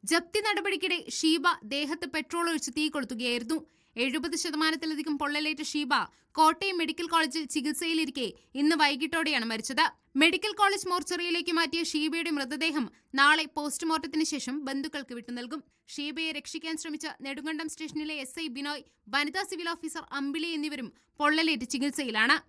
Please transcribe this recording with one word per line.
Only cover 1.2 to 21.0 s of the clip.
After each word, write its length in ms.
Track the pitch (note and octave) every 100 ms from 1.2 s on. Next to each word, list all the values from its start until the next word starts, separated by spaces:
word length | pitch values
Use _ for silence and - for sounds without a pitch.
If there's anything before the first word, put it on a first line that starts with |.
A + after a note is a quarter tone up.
| D#4+ D#4+ D#4+ E4+ G#3+ C#4
ദേഹത്ത് 320 | D4 D#4+ D#4 D#4
പെട്രോൾ 300 | - E4+ E4+
ഒഴിച്ച് 200 | D#4+ - B3+
തീ 80 | D4+ D4+
കൊളുത്തുകയായിരുന്നു. 600 | B3+ A#3 B3 A#3+ A#3 D#4+ - _ _ -
എഴുപത് 320 | C4 D4+ C#4+ D#4
ശതമാനത്തിലധികം 720 | F4 D4+ D#4+ D#4+ D#4+ D4+ D#4 C#4+
പൊള്ളലേറ്റ 420 | D4 D4 D4+ D4+ D#4
ഷീബ 220 | D4+ D4 C4+ F#3 _ _ -
കോട്ടയം 380 | D#4 D#4+ G4 F#4
മെഡിക്കൽ 260 | D#4+ D#4+ E4+
കോളേജിൽ 320 | E4 D#4 D#4+ D4
ചികിത്സയിലിരിക്കെ 720 | D#4 C4+ D4+ E4+ D#4+ D#4 C4+ A#3 - _ -
ഇന്ന് 140 | D4 D#4+
വൈകിട്ടോടെയാണ് 640 | D4 C#4+ D4+ E4 D#4+ C#4 A3+
മരിച്ചത്. 340 | A3 - C4 D#4+ - _ C4+
മെഡിക്കൽ 300 | D#4+ F4 G#4+ G#4+
കോളേജ് 280 | G4+ G4 F#4
മോർച്ചറിയിലേക്ക് 640 | F4+ - F4+ F4 E4+ E4+ E4
മാറ്റിയ 240 | E4 E4 E4
ഷീബയുടെ 400 | D#4 D#4 E4 E4+ D4
മൃതദേഹം 500 | C4 D4 D#4+ D4+ A#3 - _ C4+
നാളെ 260 | C#4+ D#4 D#4 -
പോസ്റ്റ്മോർട്ടത്തിന് 680 | D4 - E4 D#4+ C#4+ D#4 D#4
ശേഷം 220 | D4 - C#4 C4+
ബന്ധുക്കൾക്ക് 460 | C#4 D4 C#4+ C4+ A#3+
വിട്ടു 140 | A#3 B3
നൽകും. 240 | B3 D4 - _ _
ഷീബയെ 360 | - D4 D4+ D#4+ D#4
രക്ഷിക്കാൻ 380 | D4 E4 D#4+ D#4
ശ്രമിച്ച 260 | E4 D4+ D#4+ - C4+
നെടുങ്കണ്ടം 420 | C4+ D#4 D#4 D#4+
സ്റ്റേഷനിലെ 440 | - D#4 D#4 D4+ D4+
എസ് 160 | C4+ -
ഐ 20 | D#4+ B3
ബിനോയ്, 260 | C#4+ D4 - _ -
വനിതാ 280 | B3+ D4 F#4 F#4+
സിവിൽ 180 | E4+ E4+
ഓഫീസർ 300 | E4+ D#4+ E4 - C#4
അമ്പിളി 300 | C#4 C#4+ E4 D#4+
എന്നിവരും 300 | D4+ D4 A#3 -